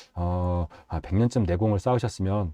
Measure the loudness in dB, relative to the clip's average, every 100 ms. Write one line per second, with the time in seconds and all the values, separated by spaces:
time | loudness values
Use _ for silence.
0 | -14 -6 -2 0 0 0 -2 -8 -8 -8
1 | -2 0 2 2 0 2 2 2 2 0
2 | 0 -2 -2 0 -2